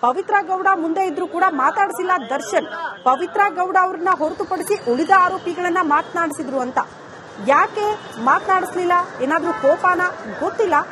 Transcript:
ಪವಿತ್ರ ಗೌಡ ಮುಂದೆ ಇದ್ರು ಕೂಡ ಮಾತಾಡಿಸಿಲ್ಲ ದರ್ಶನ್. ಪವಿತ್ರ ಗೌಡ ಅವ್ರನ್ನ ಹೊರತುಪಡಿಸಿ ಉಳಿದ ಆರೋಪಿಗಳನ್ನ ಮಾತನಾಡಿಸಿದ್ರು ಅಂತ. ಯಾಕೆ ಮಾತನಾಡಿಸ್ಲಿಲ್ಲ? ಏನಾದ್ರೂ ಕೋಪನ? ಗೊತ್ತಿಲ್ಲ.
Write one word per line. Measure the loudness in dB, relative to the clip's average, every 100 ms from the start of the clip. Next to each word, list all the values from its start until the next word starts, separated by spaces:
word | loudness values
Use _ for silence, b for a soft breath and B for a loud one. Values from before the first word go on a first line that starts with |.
ಪವಿತ್ರ | 0 -2 0 0
ಗೌಡ | 0 0 2 2
ಮುಂದೆ | 0 0 -2
ಇದ್ರು | -2 -4
ಕೂಡ | 0 0
ಮಾತಾಡಿಸಿಲ್ಲ | 2 0 2 0 -2 0 -2 0
ದರ್ಶನ್. | -4 0 -2 -2 -8 -8 -2
ಪವಿತ್ರ | 0 2 0 2 0
ಗೌಡ | 2 0 2
ಅವ್ರನ್ನ | 2 0 0 0
ಹೊರತುಪಡಿಸಿ | 0 -4 -4 -4 -2 -4 0
ಉಳಿದ | 0 4 4
ಆರೋಪಿಗಳನ್ನ | 4 0 -6 -4 -2 0
ಮಾತನಾಡಿಸಿದ್ರು | 2 0 0 -2 -2 -4 -6 -4
ಅಂತ. | -2 -2 -4 -10 -20 -20 -18 -10 2
ಯಾಕೆ | 4 4 0 -2 -2 -8 -4
ಮಾತನಾಡಿಸ್ಲಿಲ್ಲ? | 2 2 4 0 0 -2 2 2 0 -4
ಏನಾದ್ರೂ | 0 0 0
ಕೋಪನ? | 0 2 4 4 2 0 -4 -10 -6
ಗೊತ್ತಿಲ್ಲ. | -6 0 2 2 0